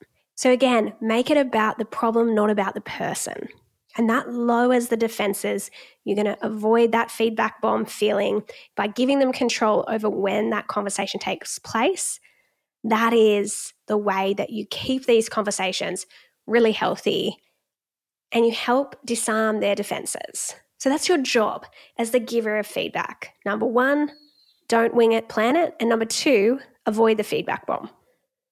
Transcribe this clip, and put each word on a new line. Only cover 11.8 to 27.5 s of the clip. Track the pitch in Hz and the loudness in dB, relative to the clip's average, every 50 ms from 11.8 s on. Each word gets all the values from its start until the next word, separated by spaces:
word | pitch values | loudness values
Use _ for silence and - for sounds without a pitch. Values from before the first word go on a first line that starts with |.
| 247 349 370 - - - - - _ _ _ _ _ _ _ _ _ _ _ _ | 0 0 0 -2 -4 -8 -8 -10 _ _ _ _ _ _ _ _ _ _ _ _
That | - 220 220 214 226 226 233 | -4 0 0 2 2 4 4
is | 226 220 214 208 202 202 208 - - - - - _ _ | 6 6 6 4 2 0 -2 -6 -8 -10 -14 -16 _ _
the | - 214 | -4 -2
way | 214 202 202 190 196 190 196 202 | -2 0 0 0 0 0 -2 -2
that | 202 - - | -2 -4 -6
you | 226 214 - | -6 -8 -8
keep | - - - - - 262 262 - | -8 -8 -6 -4 -4 -4 -2 2
these | - 233 226 226 - | 4 4 4 4 2
conversations | - - 196 202 190 - 190 185 185 - 196 170 180 - - - - - _ _ _ _ _ | -2 -4 -2 -2 -2 -2 -2 -4 -4 -4 -6 -6 -6 -8 -10 -14 -20 -20 _ _ _ _ _
really | - 220 240 233 220 | 0 2 4 4 4
healthy | 208 - - - 220 - - 214 - 180 185 208 - - _ _ _ _ _ _ _ _ _ _ _ _ _ _ _ _ _ _ | 2 2 0 -2 -2 -2 -2 -2 0 0 -2 -4 -6 -8 _ _ _ _ _ _ _ _ _ _ _ _ _ _ _ _ _ _
and | - 233 233 | 0 2 2
you | 233 | 2
help | 226 - - - 254 269 277 269 - - - | 2 0 0 0 2 2 0 -2 -6 -12 -8
disarm | - 233 226 - 240 214 220 220 220 220 208 | -6 -4 -4 -2 -2 0 0 0 0 0 0
their | 202 202 202 | 0 0 0
defenses. | 202 208 - 170 - - - - - - - - - - - - - _ _ _ - | 0 -2 -4 -6 -8 -8 -8 -10 -10 -10 -12 -10 -10 -10 -10 -10 -14 _ _ _ -4
So | - 269 | 0 0
that's | 277 311 - - | 0 0 2 2
your | 359 294 | 2 2
job | 254 262 - 233 214 - - - - - - - - - _ | 2 2 2 2 2 0 -2 -6 -12 -16 -20 -20 -20 -10 _
as | - 233 226 | -6 -2 0
the | - 254 | 0 0
giver | 220 - 233 233 220 214 214 214 | 0 0 -2 0 0 0 0 -2
of | 202 | -4
feedback. | - - - 160 - - 165 175 - - - - - _ _ - | -4 -4 -6 -6 -4 -4 -6 -6 -6 -10 -14 -18 -20 _ _ -6
Number | 202 208 220 226 | -4 -2 -2 0
one, | 247 226 247 254 269 285 294 294 285 - - _ _ _ _ _ _ _ _ _ - | 0 2 2 2 2 2 2 0 -2 -6 -10 _ _ _ _ _ _ _ _ _ 0
don't | 233 233 233 233 - | 2 2 2 2 4
wing | 240 226 226 | 4 4 4
it, | 226 226 226 - | 4 2 -2 -4
plan | - 226 220 247 285 | -2 0 0 2 2
it. | 339 330 - - - | 2 0 0 -2 -2
And | 226 233 | 0 0
number | 226 226 226 | 0 0 0
two, | 220 - - - 311 262 202 196 226 262 277 - - _ _ - | -2 -4 0 2 4 4 6 4 4 2 0 -4 -12 _ _ -4
avoid | 226 214 220 226 220 220 | -2 2 4 4 4 4
the | 214 208 | 2 0
feedback | - - - - - | -2 -4 -4 -4 -4